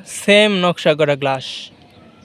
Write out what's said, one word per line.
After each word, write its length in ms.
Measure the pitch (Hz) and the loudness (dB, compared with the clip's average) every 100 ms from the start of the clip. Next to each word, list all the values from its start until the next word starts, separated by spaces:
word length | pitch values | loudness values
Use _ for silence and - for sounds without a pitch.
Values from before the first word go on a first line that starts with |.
| 190 | -8
সেম 460 | - - 208 214 | -4 2 4 4
নকশা 420 | 196 180 170 170 | 2 0 0 0
করা 220 | 151 147 143 | 2 0 0
গ্লাস, 280 | 135 131 - - - - _ _ - _ | -2 -4 -8 -16 -18 -20 _ _ -20 _